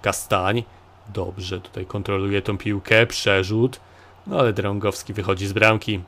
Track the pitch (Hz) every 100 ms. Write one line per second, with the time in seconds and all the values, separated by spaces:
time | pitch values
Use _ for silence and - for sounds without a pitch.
0 | 104 - - 98 92 117 113 - - -
1 | - 101 90 95 90 92 - - 92 104
2 | 98 98 98 101 95 101 107 101 - 110
3 | 117 - - 98 92 110 131 - - -
4 | - - - 190 120 101 101 101 101 -
5 | - 104 90 95 98 101 107 110 - 101